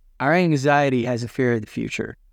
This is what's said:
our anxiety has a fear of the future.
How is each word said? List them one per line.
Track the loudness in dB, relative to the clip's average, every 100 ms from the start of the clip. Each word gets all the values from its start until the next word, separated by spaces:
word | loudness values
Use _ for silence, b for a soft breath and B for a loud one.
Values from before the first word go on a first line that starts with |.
| _ -4
our | 0
anxiety | 2 2 2 2 2 2 0
has | 0 -4
a | -6
fear | -2 0
of | 0
the | -4
future. | -8 -8 -6 -10 -12 _